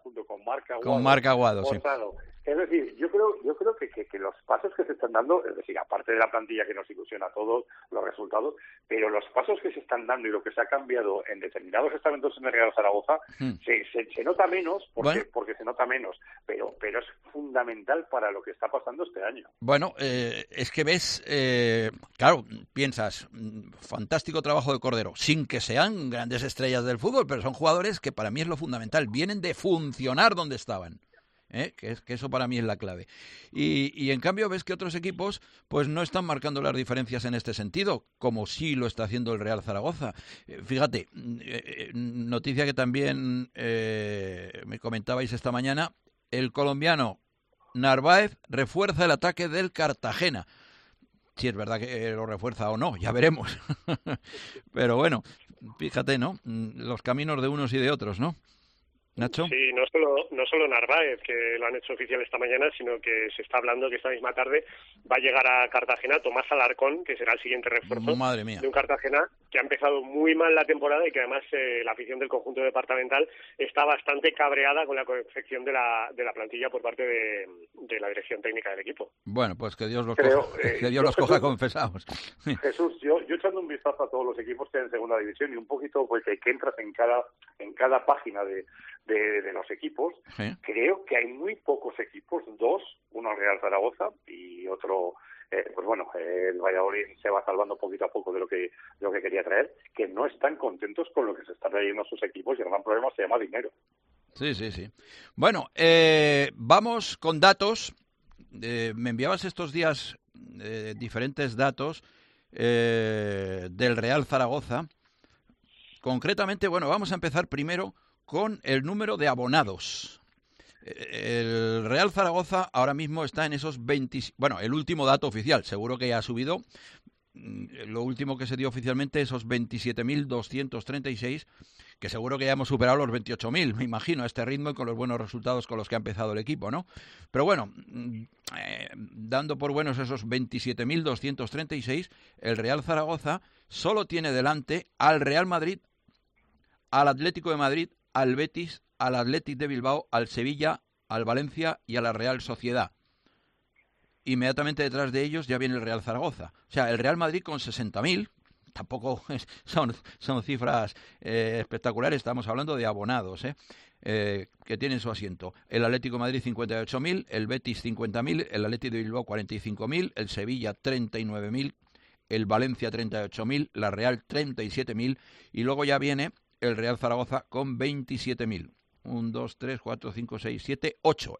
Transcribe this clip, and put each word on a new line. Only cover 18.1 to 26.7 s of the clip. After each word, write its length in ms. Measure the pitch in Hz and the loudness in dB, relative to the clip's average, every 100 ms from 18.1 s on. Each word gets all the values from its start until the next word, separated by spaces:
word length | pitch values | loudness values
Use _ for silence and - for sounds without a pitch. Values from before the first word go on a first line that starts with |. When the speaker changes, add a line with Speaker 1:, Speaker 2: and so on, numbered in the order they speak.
Speaker 1:
para 220 | 131 107 | -2 0
lo 100 | 98 | -2
que 80 | - | -8
está 180 | - - | -6 -2
pasando 360 | - - 135 | -2 -4 -8
este 180 | - 95 | -8 -6
año. 240 | 98 90 - - | -6 -6 -12 -6
Speaker 2:
Bueno, 340 | 123 143 180 - | 2 2 0 -2
eh, 440 | 139 123 120 113 104 | -2 -2 -2 -4 -8
es 220 | - 123 | -6 -4
que 100 | - | 0
ves, 400 | 151 175 - - - | 2 2 0 -4 -2
eh, 640 | 143 131 123 120 113 110 - - - | 0 2 2 2 2 0 -4 -14 4
claro, 260 | 135 165 113 110 - | 6 6 2 -14 -10
piensas, 560 | 131 139 120 104 - - | -2 -2 0 -4 -6 -12
mm, 400 | 117 107 107 92 - | -14 -12 -12 -16 -20
fantástico 600 | - 117 104 156 - 156 | -12 -8 -2 -2 0 -2
trabajo 300 | 147 147 127 | 2 2 2
de 80 | 131 | 0
Cordero, 320 | 131 117 95 | 0 0 -2
sin 320 | - - 156 143 | 0 2 2 2
que 140 | 123 | -2
sean 500 | - 117 196 208 135 | 0 2 2 0 -4
grandes 320 | 120 120 123 | -4 -4 -4
estrellas 420 | 131 - 131 | -4 -2 0